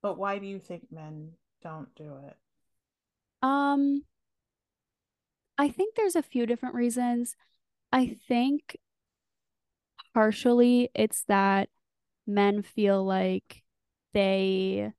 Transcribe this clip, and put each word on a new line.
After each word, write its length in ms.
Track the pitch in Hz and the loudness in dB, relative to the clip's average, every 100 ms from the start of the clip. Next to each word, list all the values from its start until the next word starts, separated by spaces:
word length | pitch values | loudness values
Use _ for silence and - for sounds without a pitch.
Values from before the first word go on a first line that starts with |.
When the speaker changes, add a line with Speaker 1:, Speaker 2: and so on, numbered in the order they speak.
Speaker 1:
But 160 | 208 185 | -6 -4
why 200 | 196 202 | -6 -6
do 80 | 196 | -8
you 120 | 196 | -14
think 340 | 185 175 - | -14 -16 -16
men 400 | 160 156 156 156 165 _ _ | -18 -16 -16 -16 -20 _ _
don't 320 | 170 160 135 | -16 -14 -16
do 240 | _ 151 139 139 | _ -20 -18 -20
it? 100 | - _ _ _ _ _ _ _ _ _ _ | -20 _ _ _ _ _ _ _ _ _ _
Speaker 2:
Um, 640 | 262 277 285 285 277 285 - _ _ _ _ _ _ _ _ _ _ _ _ _ _ - | -2 0 2 2 2 0 -4 _ _ _ _ _ _ _ _ _ _ _ _ _ _ -2
I 120 | 285 | -2
think 240 | - 403 | 0 -4
there's 220 | 453 415 339 | 0 0 0
a 60 | |
few 220 | - 247 | -2 -4
different 300 | 233 240 254 | -2 -2 -4
reasons. 600 | 240 240 233 240 240 240 - _ _ _ _ _ | -2 -2 0 -2 -2 -4 -10 _ _ _ _ _
I 260 | 262 247 220 _ | 0 0 -4 _
think 480 | 240 254 294 _ - _ _ _ _ _ _ _ _ _ _ _ _ - | 0 2 0 _ -20 _ _ _ _ _ _ _ _ _ _ _ _ -4
partially 760 | - 214 214 247 240 240 247 247 | 2 2 2 2 6 6 6 2
it's 300 | - 220 - | 0 -2 -2
that 460 | - 202 196 196 196 _ _ _ _ _ - | 0 2 4 2 -2 _ _ _ _ _ -4
men 360 | 202 202 208 | 2 2 2
feel 420 | 202 - 202 196 | -4 0 2 2
like 600 | 190 190 185 185 _ - _ _ _ _ _ | 2 0 0 -2 _ -20 _ _ _ _ _
they 800 | 208 196 190 190 190 190 190 208 | 0 0 2 0 0 -2 -4 -6